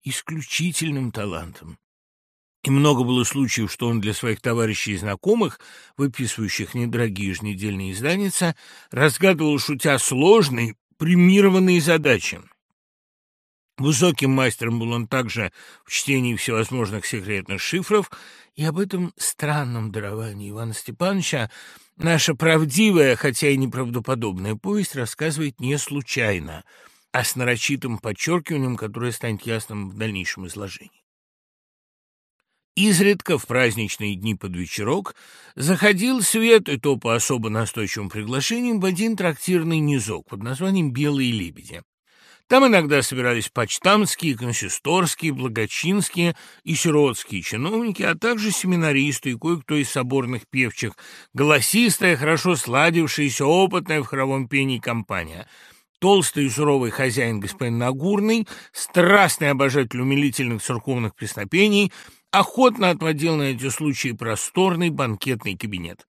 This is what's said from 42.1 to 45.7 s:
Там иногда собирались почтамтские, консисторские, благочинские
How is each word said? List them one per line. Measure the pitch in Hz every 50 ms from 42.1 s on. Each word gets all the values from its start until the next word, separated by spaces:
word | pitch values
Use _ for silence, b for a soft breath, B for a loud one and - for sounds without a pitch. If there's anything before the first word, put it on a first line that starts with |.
| b b b b b b b b
Там | 240 262 277 262
иногда | 220 185 160 143 147 143
собирались | 120 - - 127 123 123 120 117 107 -
почтамтские, | _ 127 117 104 - - - 180 202 214 208 - - - 170 160 135
консисторские, | 110 123 120 117 - - 92 - - _ 143 165 185 180 156 - - - 160
благочинские | 139 131 127 131 110 113 110 107